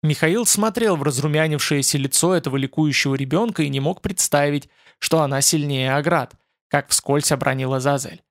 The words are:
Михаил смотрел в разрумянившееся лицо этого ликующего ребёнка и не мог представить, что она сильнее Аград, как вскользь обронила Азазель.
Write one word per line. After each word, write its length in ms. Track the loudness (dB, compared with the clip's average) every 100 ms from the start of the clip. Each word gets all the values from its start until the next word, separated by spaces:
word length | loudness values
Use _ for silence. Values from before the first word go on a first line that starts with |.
Михаил 420 | 0 0 2 2 2
смотрел 500 | 2 0 0 0 2
в 80 |
разрумянившееся 920 | 0 -2 0 0 0 0 0 0 0 0
лицо 380 | 0 0 2 2
этого 200 | 0 -2
ликующего 600 | -2 0 0 2 0 -2
ребёнка 480 | 0 0 0 -2
и 60 | -2
не 100 | -2
мог 220 | -2 -4
представить, 680 | -6 -4 0 2 2 0 -6 _ _ _
что 220 | 0 0
она 200 | 2 0
сильнее 540 | 0 0 0 -2 0 0
Аград, 380 | 0 0 -2 -10 _ _ _
как 200 | -2 0
вскользь 420 | -4 0 0 2
обронила 460 | 0 0 -2 -2 0
Азазель. 440 | 0 0 -4 -14 _